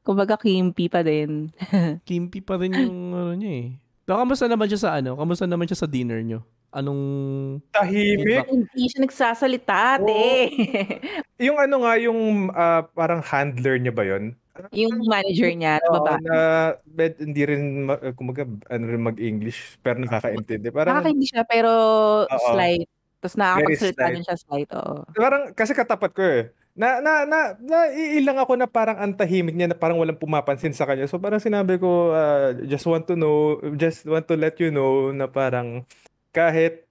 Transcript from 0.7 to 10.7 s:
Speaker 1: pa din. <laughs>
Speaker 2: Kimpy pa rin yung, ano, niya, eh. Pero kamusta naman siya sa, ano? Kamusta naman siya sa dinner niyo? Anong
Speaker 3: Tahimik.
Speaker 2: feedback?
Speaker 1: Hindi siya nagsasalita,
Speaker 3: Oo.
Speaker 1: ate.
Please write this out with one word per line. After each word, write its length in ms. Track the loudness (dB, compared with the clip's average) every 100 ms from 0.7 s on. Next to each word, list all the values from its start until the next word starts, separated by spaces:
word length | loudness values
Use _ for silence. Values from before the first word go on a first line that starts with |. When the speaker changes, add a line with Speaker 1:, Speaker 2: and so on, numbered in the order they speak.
| 0 0
Speaker 1:
pa 80 | 2
din. 480 | 2 0 -2 -4 -8 -10
<laughs> 480 | -2 0 0 -2
Speaker 2:
Kimpy 360 | -6 -6 -4 -10
pa 160 | -6 -4
rin 160 | -2
yung, 240 | 0 -2 -2 -8
ano, 180 | -6 -6
niya, 200 | -6 -6
eh. 140 | -6 -8 -12 _ _
Pero 160 | -4 0
kamusta 240 | 0 2
naman 240 | 2 2 0
siya 120 | 0
sa, 80 | 0
ano? 220 | 0 -4 -4
Kamusta 320 | -2 -2 0
naman 160 | -2
siya 160 | -2 -2
sa 80 | -2
dinner 320 | -2 -2 -4
niyo? 240 | -4 -6 -10 _ _
Anong 320 | -8 -4 -4 -4 -4 -4 -6 -6 -10 -4
Speaker 3:
Tahimik. 540 | 0 0 2 2 2
Speaker 2:
feedback? 240 | 2 0 2
Speaker 1:
Hindi 380 | 0 -2 -2 -4
siya 140 | 0
nagsasalita, 720 | -2 0 -2 0 0 -2 0
Speaker 3:
Oo. 180 | 2 4 2
Speaker 1:
ate. 240 | 2 2 2 2 0 0 -2